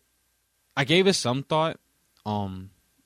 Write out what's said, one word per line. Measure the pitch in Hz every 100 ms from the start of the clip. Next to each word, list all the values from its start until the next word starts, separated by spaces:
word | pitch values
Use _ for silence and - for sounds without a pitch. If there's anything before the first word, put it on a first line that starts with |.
| _ _ _ _ _ _ _ -
I | 135
gave | 170 190
it |
some | 185 120 131
thought. | - 156 160 - _ _ _ _ 107
Um, | 104 98 92 95 - _ _